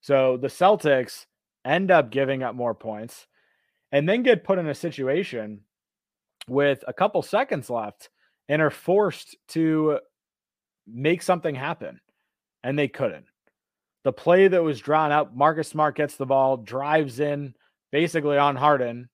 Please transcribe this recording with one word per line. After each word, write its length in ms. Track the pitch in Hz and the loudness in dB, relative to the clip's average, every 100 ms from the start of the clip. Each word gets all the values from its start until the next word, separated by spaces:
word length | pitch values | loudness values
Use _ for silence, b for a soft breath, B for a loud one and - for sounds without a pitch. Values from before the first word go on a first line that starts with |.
So 340 | - 139 131 127 | 2 2 4 0
the 120 | 131 | -4
Celtics 760 | - 180 208 156 135 123 - - _ _ _ | 2 2 4 2 0 0 -12 -20 _ _ _
end 260 | - 160 190 | -2 -2 4
up 200 | 175 123 | 4 4
giving 320 | 135 135 135 | -2 -2 -2
up 120 | 127 | -6
more 200 | 123 120 | -4 -6
points 540 | 113 113 107 117 - _ _ _ _ _ _ _ | -6 -10 -10 -12 -18 _ _ _ _ _ _ _
and 160 | 139 151 | 0 2
then 140 | 226 | 0
get 220 | 254 214 | 2 2
put 140 | - 190 | 2 -2
in 80 | 160 | -2
a 80 | |
situation 880 | 135 170 139 131 151 196 120 107 104 _ _ _ _ _ _ _ _ - | -6 -8 -6 -2 -2 -4 -8 -10 -14 _ _ _ _ _ _ _ _ -6
with 360 | 131 143 135 - | 0 0 0 -6
a 60 | |
couple 300 | - 202 196 | -2 -2 0
seconds 480 | - 208 262 175 123 | -2 -2 -2 -6 -6
left 400 | 120 104 - - _ _ _ _ | -8 -8 -14 -20 _ _ _ _
and 120 | 151 | 0
are 100 | 156 | 0
forced 680 | - - 190 202 - - - _ | -2 0 0 0 -4 -18 -20 _
to 520 | 165 160 156 156 147 - _ _ _ _ _ _ _ - | -2 0 2 0 -2 -6 _ _ _ _ _ _ _ -20
make 340 | 117 143 175 | -4 -2 -2
something 320 | - 180 165 | -2 -2 -2
happen, 460 | 135 143 165 87 62 _ _ _ _ _ _ | -6 -8 -10 -12 -16 _ _ _ _ _ _
and 120 | 123 143 | -6 -2
they 120 | 143 | -2
couldn't. 380 | - 127 78 _ _ _ _ _ _ _ _ | -2 -4 -6 _ _ _ _ _ _ _ _
The 100 | 139 | -4
play 360 | 127 - 180 196 | -2 2 6 6
that 160 | 180 | 4
was 160 | 165 131 | 0 -4
drawn 320 | - 156 156 | 0 0 2
up, 240 | 147 143 120 | 0 0 2
Marcus 320 | 143 160 156 | 2 2 -6
Smart 260 | 156 151 | -2 -2
gets 220 | 139 147 - | 0 -4 -4
the 100 | 131 | 0
ball, 300 | 135 135 131 | 2 2 0
drives 640 | 104 123 143 156 147 120 | -6 -8 0 0 0 -4
in 340 | 147 143 143 120 _ _ _ | -4 -4 -8 -16 _ _ _
basically 440 | 143 165 165 147 143 | -2 0 0 0 2
on 200 | 143 135 | 2 4
Harden 520 | 143 143 123 117 123 | 2 2 0 -6 -16